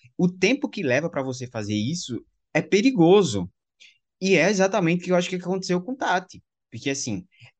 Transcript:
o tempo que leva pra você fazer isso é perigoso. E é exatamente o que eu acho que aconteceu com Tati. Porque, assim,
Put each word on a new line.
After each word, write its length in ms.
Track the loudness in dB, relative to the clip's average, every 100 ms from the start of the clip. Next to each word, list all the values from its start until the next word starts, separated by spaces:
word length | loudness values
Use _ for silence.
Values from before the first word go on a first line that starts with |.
| _ -2
o 120 | -2
tempo 400 | 2 0 0 -4
que 160 | -4
leva 260 | -2 0 -2
pra 100 | -4
você 280 | -6 -8 -10
fazer 260 | -10 -4
isso 500 | -4 -2 -6 -8 -12 -12 _ _
é 100 | -6
perigoso. 880 | 0 2 2 4 6 6 4 0 -6 _ _ _ -20 _ _ -6
E 160 | 2 4
é 120 | 4
exatamente 520 | 2 2 2 0 0
o 40 |
que 60 | 0
eu 60 | 0
acho 120 | 0
que 60 |
aconteceu 480 | -4 -6 -6 -2 -4
com 140 | -4 -6
Tati. 440 | -2 -2 -4 -16 _ _ _
Porque, 200 | -10 -6
assim, 360 | -6 -4 -8 -10 _ -20